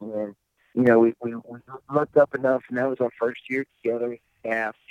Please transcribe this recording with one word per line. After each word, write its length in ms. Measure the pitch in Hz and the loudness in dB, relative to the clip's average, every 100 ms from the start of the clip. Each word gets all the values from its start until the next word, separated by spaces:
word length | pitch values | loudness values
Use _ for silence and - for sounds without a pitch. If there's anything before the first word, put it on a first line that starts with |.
and, 340 | 104 107 104 101 _ _ _ | -12 -8 -8 -12 _ _ _
you 80 | - | 2
know, 160 | 123 113 | 4 6
we, 160 | 117 113 | 6 2
we, 140 | 120 | -8
we 240 | 117 - 120 - - _ | -10 -12 -20 -18 -20 _
looked 240 | 143 151 151 | -4 0 2
up 180 | 143 | 2
enough, 280 | 135 131 131 - | 2 -2 -2 -4
and 100 | 123 | -4
that 100 | 135 | -4
was 120 | 127 | -2
our 100 | 123 - | -4 -4
first 240 | 117 117 - | -6 -6 -8
year 140 | 131 135 _ | -8 -8 _
together 300 | 117 117 120 | -6 -4 -6
as 40 | 117 _ _ | -8 _ _
staff, 360 | 113 113 110 - _ | -6 -4 -4 -8 _